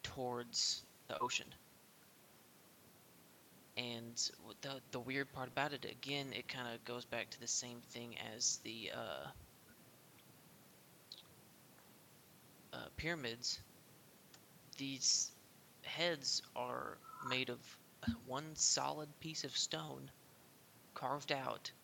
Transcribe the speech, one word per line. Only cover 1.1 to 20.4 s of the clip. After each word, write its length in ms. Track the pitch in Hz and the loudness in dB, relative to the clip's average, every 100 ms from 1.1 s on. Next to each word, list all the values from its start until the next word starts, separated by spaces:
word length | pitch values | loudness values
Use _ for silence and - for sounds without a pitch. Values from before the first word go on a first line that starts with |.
| - | 2
ocean. 280 | 123 - - - - - - - - - - - - - - - - - - - - - - - - - | 4 4 0 -12 -18 -20 -20 -20 -20 -20 -20 -20 -20 -20 -20 -20 -20 -20 -20 -20 -20 -20 -20 -20 -8 -2
And 380 | 123 117 117 117 - - | 0 -2 -6 -2 -2 -4
w-, 180 | 107 - | -14 -10
the, 200 | 139 135 - | -6 -6 -4
the 80 | 127 | -4
weird 320 | 120 135 139 | 0 0 0
part 140 | 143 127 | -2 -2
about 240 | 123 143 | 2 2
it, 120 | 143 - | 2 -4
again, 380 | 120 131 143 139 | -6 -2 0 0
it 140 | 110 127 | -4 -4
kinda 300 | 131 120 117 - | -2 -2 -4 -4
goes 200 | 120 120 | -4 -2
back 240 | 120 98 | -2 -2
to 80 | - | -4
the 80 | 120 | 0
same 340 | - 123 120 | 0 0 -6
thing 340 | - 120 120 113 113 110 | -8 -8 -6 -6 -6 2
as 220 | 123 - | 2 2
the, 280 | 110 113 107 117 | -2 -4 -2 -2
uh, 320 | 113 71 71 - - - - - - - - - - - - - - - - - - - - - - - - - - - - - - - - - - | -2 -2 -4 -8 -16 -18 -20 -20 -20 -20 -20 -20 -20 -20 -20 -20 -20 -20 -20 -20 -16 -16 -14 -20 -20 -20 -20 -20 -20 -20 -20 -20 -20 -20 -20 -20 -10
uh, 40 | 127 123 - | -8 -8 -2
pyramids. 640 | 151 170 123 117 123 - - - - - - - - - - - - - | 0 2 0 0 0 -2 -4 -20 -20 -20 -20 -20 -20 -20 -20 -20 -16 -6
These 540 | 135 135 - - - - - - - - | -4 4 6 6 4 -2 -18 -20 -20 -12
heads 580 | - - 175 160 135 - - - | -6 2 4 4 2 0 0 -2
are 420 | 123 123 - - - - - | 0 0 -2 -6 -10 -8 0
made 200 | 127 127 | 2 2
of 100 | 123 - - - - - - - | -2 -4 -16 -18 -2 0 0 0
one 300 | 131 156 151 | -2 -2 4
solid 520 | - - 135 147 151 147 | 6 6 4 2 -4 -6
piece 240 | 160 156 | -4 -2
of 120 | 139 - | 0 2
stone 520 | - 156 156 135 135 - - - | 2 2 -2 -6 -8 -12 -20 -20